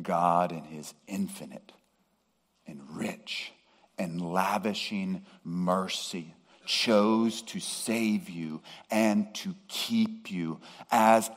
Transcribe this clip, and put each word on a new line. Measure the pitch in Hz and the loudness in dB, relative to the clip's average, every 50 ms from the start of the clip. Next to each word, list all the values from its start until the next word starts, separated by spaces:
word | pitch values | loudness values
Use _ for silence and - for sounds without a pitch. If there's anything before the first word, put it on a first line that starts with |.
God | 85 - 90 82 87 87 85 87 90 87 | -4 -2 0 4 4 4 6 4 4 2
in | 85 82 73 | -2 -6 -10
his | 78 80 76 76 - - _ _ | -12 -12 -12 -12 -14 -16 _ _
infinite | - 98 98 98 85 - - 78 - - - - _ - _ _ _ _ _ _ _ _ _ _ _ _ _ _ _ _ _ - | -8 -4 -4 -4 -4 -4 -10 -14 -14 -14 -18 -18 _ -20 _ _ _ _ _ _ _ _ _ _ _ _ _ _ _ _ _ -20
and | - 73 69 - - - | -18 -16 -16 -16 -12 -8
rich | - - - - - - - - - - - - _ _ _ _ _ _ _ - - | -6 -6 -6 -6 -8 -10 -10 -8 -8 -8 -10 -14 _ _ _ _ _ _ _ -8 -6
and | 98 85 82 87 87 85 | -4 -4 -2 -4 -2 0
lavishing | 87 92 92 98 101 104 95 107 101 - - - 110 98 95 92 95 90 - - - - - | 2 2 2 2 2 0 0 0 -2 -2 -4 -4 -4 -4 -2 -2 -4 -4 -6 -12 -20 -16 -10
mercy | 85 85 90 90 90 92 95 92 92 - - - - - 90 80 82 - _ _ _ - _ - | -6 -4 0 2 2 2 2 0 -2 -4 -6 -6 -6 -8 -10 -10 -12 -16 _ _ _ -20 _ -6
chose | - - - - 120 110 104 104 110 113 113 113 113 110 - | -4 -2 0 4 6 6 6 6 6 4 4 2 2 0 -4
to | - - - 95 | -10 -10 -10 -8
save | - - - - - - 113 113 113 110 107 101 87 90 | -8 -8 -8 -6 -4 -2 -2 0 2 2 2 0 -2 -6
you | 87 82 80 78 78 80 - - - - - - | -8 -8 -8 -6 -8 -10 -12 -14 -20 -16 -8 -2
and | 110 110 110 107 104 107 104 - - | 2 4 4 4 4 2 0 -2 -6
to | - - 95 87 - _ | -8 -8 -8 -8 -10 _
keep | - - - - - 117 113 110 107 110 - - - | -12 -8 -8 -4 0 2 2 2 2 0 -8 -12 -8
you | 98 90 82 80 80 - - - - - - - | -6 -4 -4 -4 -6 -8 -12 -20 -20 -14 -4 0
as | - 113 110 110 113 113 107 - - | 2 6 8 8 8 6 4 0 -6